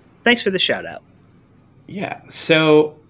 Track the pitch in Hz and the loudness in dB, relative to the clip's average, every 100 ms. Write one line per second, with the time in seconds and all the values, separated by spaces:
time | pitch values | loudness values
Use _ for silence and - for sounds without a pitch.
0 | _ _ 233 233 202 185 - 101 82 - | _ _ -2 0 -2 -2 -2 -4 -8 -16
1 | - _ _ _ _ _ _ _ - 190 | -20 _ _ _ _ _ _ _ -18 -10
2 | 185 - - - - 160 156 151 151 - | -10 -10 -10 -8 0 2 4 4 2 -4